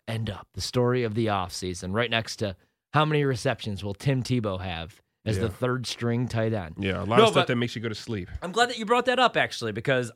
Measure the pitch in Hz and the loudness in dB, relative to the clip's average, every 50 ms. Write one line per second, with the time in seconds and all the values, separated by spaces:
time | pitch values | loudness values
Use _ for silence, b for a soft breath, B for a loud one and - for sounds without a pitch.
0 | _ - 113 113 113 101 98 - - - _ 95 - - - 127 123 123 123 127 | _ -6 -6 -4 -4 -6 -6 -10 -12 -14 _ -8 -6 -2 0 2 2 2 2 2
1 | 120 110 104 117 113 107 101 98 90 87 - - 95 92 90 - - 90 95 110 | 0 0 0 0 0 2 2 0 0 -2 -6 -6 -6 -6 -6 -6 -6 -2 0 0
2 | 123 113 117 113 110 - - - 117 101 90 - _ _ _ _ _ _ - 147 | 0 2 0 0 -2 -2 -4 -4 -4 -4 -4 -6 _ _ _ _ _ _ 2 2
3 | 151 156 151 147 143 139 131 113 - 135 117 - - 113 101 92 98 104 101 - | 4 4 4 2 2 2 0 0 0 -2 -2 -2 -4 -6 -6 -6 -6 -8 -8 -4
4 | - 123 135 131 113 - 127 123 107 104 95 92 92 95 85 80 82 85 - - | 0 0 0 0 0 0 0 0 0 0 -2 -4 -4 -6 -6 -6 -8 -10 -14 -18
5 | _ _ _ _ _ 107 107 95 95 110 92 - 127 123 123 127 117 - - - | _ _ _ _ _ -2 0 0 0 -2 -2 -2 -2 0 0 -2 -4 -6 -6 -4
6 | 120 117 117 120 127 117 - 117 110 110 110 104 87 78 - - 98 95 92 90 | -2 0 0 0 0 0 0 0 0 0 0 -2 -4 -6 -6 -4 -2 -2 -2 -2
7 | 92 98 113 202 226 220 170 185 175 - 127 120 120 117 - 120 107 117 107 - | 0 4 6 6 6 8 6 4 2 2 2 0 0 -2 -4 -6 -6 -6 -6 -6
8 | - - 113 101 87 - - - - 180 180 214 247 240 247 226 220 196 240 247 | -6 -6 -6 -6 -6 -6 -8 -10 -8 -4 0 2 2 2 0 -2 -2 2 2 2
9 | 240 254 247 247 254 220 - 160 131 113 - - 120 110 104 113 110 - 135 127 | 2 2 2 4 4 4 4 2 0 0 -2 -4 -4 -4 -4 -2 0 2 2 2
10 | 123 113 - | 0 0 0